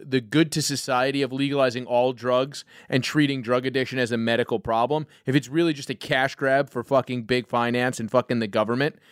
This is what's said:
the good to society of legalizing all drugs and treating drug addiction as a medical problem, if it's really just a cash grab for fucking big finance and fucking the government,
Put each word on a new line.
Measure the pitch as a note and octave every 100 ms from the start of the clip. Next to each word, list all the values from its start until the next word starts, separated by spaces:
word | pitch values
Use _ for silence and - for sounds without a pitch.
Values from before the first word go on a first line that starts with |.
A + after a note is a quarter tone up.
| C#3+
the | C3
good | A2 C#3+ E3
to | D#3+
society | C#3 C3+ - B2+ C3+ C#3
of | C3
legalizing | C3 C#3 C#3 C3 A#2+ B2
all | A#2+ B2+
drugs | A#2+ B2 B2+ C#3+ - - - -
and | C#3
treating | - D#3 C#3+ C3+
drug | A2+ B2+ C3
addiction | C3 B2+ B2+
as | A#2
a | A#2+
medical | A2+ A#2 A#2 A2+
problem, | A#2 A2+ B2 D3+ D3+ _ -
if | C#3
it's | A#2+
really | D#3 E3+
just | D3 C#3
a | B2
cash | - C3+ C3+ -
grab | C3+ C3+ C#3
for | B2+ -
fucking | C3+ B2 B2
big | A2 B2 -
finance | A#2+ A#2+ B2 B2+ A#2+
and | A2
fucking | B2+ - A#2+
the | G#2+
government, | G#2+ G#2+ B2 D3 - _